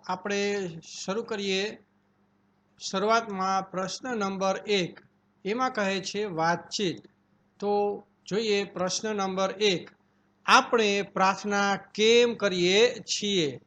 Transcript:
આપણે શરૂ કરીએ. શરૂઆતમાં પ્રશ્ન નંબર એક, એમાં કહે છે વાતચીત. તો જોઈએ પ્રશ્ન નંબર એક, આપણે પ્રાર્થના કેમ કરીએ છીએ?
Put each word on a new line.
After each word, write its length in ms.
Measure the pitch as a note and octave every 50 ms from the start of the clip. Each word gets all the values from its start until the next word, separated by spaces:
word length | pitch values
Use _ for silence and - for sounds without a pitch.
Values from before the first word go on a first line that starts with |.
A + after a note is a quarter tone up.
| _ -
આપણે 320 | F#3 F#3 - G#3 G3+ G3+ G3+ G3+ G3+ G3+ F#3+ F3 E3 E3
શરૂ 400 | - - - - - - G3 A3+
કરીએ. 560 | A3+ A3+ A3+ G3+ G3+ G3 F#3+ F#3+ G3 G#3+ A#3 - _ _ _ _ _ _ _ _ _ _ _ _ _ _ _ _ _ _ _ _
શરૂઆતમાં 880 | - - - F#3+ G3 G#3+ A3+ A#3 A3+ G#3 G3+ F#3+ F#3 F#3+ F#3+ F#3+ F#3 -
પ્રશ્ન 360 | - F#3 F#3+ E3+ - - - B3+ B3
નંબર 420 | A3 G3+ G3 G3 F#3 G3 F#3+ G3 G3 -
એક, 340 | G#3+ G#3 G3 F3 D3+ - - _ _ _ _ _ _ _ _ _
એમાં 280 | F#3+ G#3+ B3+ C4 B3+
કહે 280 | B3+ A3 G3+ F#3+ G3 F#3+
છે 220 | F3+ - - G3+ G#3+
વાતચીત. 760 | G#3 F3 D#3+ D#3+ E3 F3 E3+ E3+ - - - G#3 F3 C#3+ C3 - - _ _ _ _ _ _ _ _ _ _
તો 120 | G3+ G3+ G#3 G3+ G3+ G#3 G3+ G3 - _ _ _ _
જોઈએ 320 | - F3+ G#3 A#3 A3 G3+ G3+ G3+
પ્રશ્ન 420 | F#3+ - F#3 G3+ F#3 F#3 - - A3 G#3+
નંબર 340 | G3+ G3 F#3+ F#3+ F#3+ F#3+ F#3+ F#3+ F#3+
એક, 280 | G#3+ G#3 F#3 D#3+ - - _ _ _ _ _ _ _ _ _ _ _
આપણે 560 | - G#3 B3 B3+ - - A#3 A3 G3+ G3+ G3+
પ્રાર્થના 760 | G3 - _ F#3+ F#3+ F#3+ G3 F#3+ - G#3 G3+ G3+ G3+ G3+ G3
કેમ 580 | F#3+ G3 - _ G3+ G#3+ A3 A#3 A#3 A#3+ A#3+ A3+
કરીએ 680 | - G3+ G3+ F#3 F3+ F3 F3+ F#3+ G#3 A#3 B3 B3 A3 F3 -
છીએ? 520 | - - G#3 G#3 G3+ F#3 D#3+ C#3 B2 - _